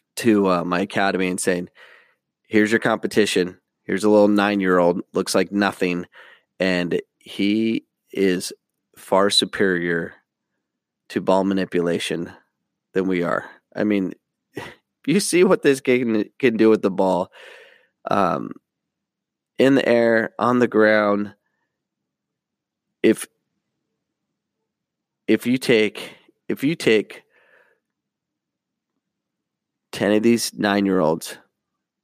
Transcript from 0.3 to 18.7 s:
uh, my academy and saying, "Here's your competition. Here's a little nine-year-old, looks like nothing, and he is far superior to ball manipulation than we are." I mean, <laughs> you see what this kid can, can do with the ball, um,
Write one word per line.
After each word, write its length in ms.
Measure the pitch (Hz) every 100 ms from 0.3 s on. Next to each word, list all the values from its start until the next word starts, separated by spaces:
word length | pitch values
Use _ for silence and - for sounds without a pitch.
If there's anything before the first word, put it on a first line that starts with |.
| 104 98
uh, 140 | 90
my 180 | 85 90
academy 460 | - - 98 92 92
and 120 | 90
saying, 300 | - 90 90 _ - - _ _ _ _ _
"Here's 240 | 107 107
your 80 | 113
competition. 800 | 127 110 101 - 101 101 90 92 _ _
Here's 200 | - 95
a 60 | 104
little 180 | 107 104
nine-year-old, 760 | 104 101 104 95 92 87 90 -
looks 200 | 90 92
like 180 | 98 92
nothing, 540 | 101 101 - 92 87 90 - - _ _ -
and 420 | 92 90 87 87 - _
he 680 | - - 101 107 113 113 - _ _
is 420 | - 98 92 - - _ _ _ -
far 340 | - 95 101
superior 840 | - 101 - 98 90 87 85 87 - _ _ _ _ _ _ _ _ _
to 100 | -
ball 240 | 95 95
manipulation 880 | 95 95 92 87 85 82 - 85 90 - _ _ _ _ _
than 140 | 95 95
we 160 | 92
are." 260 | 85 - - - _ -
I 80 | 104
mean, 280 | 104 92 - _ _ _ -
<laughs> 520 | - - _ _ -
you 120 | 180
see 240 | - 170
what 200 | 185 185
this 180 | 156 135
kid 180 | - 123
can, 260 | 120 107 104 -
can 200 | 127 110
do 120 | 110
with 120 | 107
the 100 | 101
ball, 400 | 92 95 87 92 - - - - _ _ _ -
um, 420 | 101 92 80 53 - _